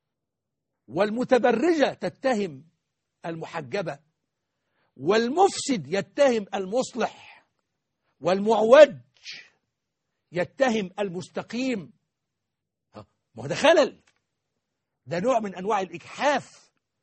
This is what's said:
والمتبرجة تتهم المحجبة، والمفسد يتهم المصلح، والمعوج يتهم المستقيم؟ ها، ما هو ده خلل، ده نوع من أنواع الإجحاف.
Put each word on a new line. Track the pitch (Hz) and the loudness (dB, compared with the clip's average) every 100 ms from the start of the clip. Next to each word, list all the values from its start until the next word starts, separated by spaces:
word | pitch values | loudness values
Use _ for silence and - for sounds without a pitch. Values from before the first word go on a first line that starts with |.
| _ _ _ _ _ _ _ _ _ | _ _ _ _ _ _ _ _ _
والمتبرجة | 156 208 220 247 254 277 214 320 330 233 | -4 -2 -2 2 2 4 2 0 2 0
تتهم | 139 185 - 262 226 196 135 - _ _ _ _ _ 170 | -2 -8 -4 -2 -2 -4 -8 -20 _ _ _ _ _ -12
المحجبة، | 165 156 170 135 196 165 139 _ _ _ _ _ _ _ _ _ - | -12 -10 -12 -8 -8 -8 -10 _ _ _ _ _ _ _ _ _ -8
والمفسد | 143 220 233 311 392 - - 247 131 | 0 0 0 2 2 2 -4 -4 -2
يتهم | 190 - - 285 233 196 | -6 -6 2 2 2 -4
المصلح، | 214 185 233 247 247 208 - - - _ _ _ _ _ _ _ _ | -8 -4 -4 -6 -4 -6 -6 -20 -20 _ _ _ _ _ _ _ _
والمعوج | 160 196 208 220 220 269 294 135 _ _ - - - _ _ _ _ _ _ _ _ | -2 0 0 2 6 10 10 6 _ _ -20 -20 -20 _ _ _ _ _ _ _ _
يتهم | 165 175 - 262 220 185 - | -6 -6 0 0 0 -6 -6
المستقيم؟ | 202 170 - - - 233 262 226 143 _ _ _ _ _ _ _ _ _ _ 107 | -8 -8 -10 -12 -10 -6 -4 -6 -8 _ _ _ _ _ _ _ _ _ _ -20
ها، | - _ _ 113 | -20 _ _ -16
ما | |
هو | 127 | -10
ده | 160 | 0
خلل، | 285 330 226 - _ _ _ _ _ _ _ _ _ _ - | 2 4 2 -4 _ _ _ _ _ _ _ _ _ _ -8
ده | 165 | -4
نوع | 220 247 | 0 -2
من | 208 180 | -2 -8
أنواع | 190 208 | -4 -4
الإجحاف. | 190 170 - - 262 269 - - _ _ _ _ | -4 -12 -18 -2 0 0 -4 -20 _ _ _ _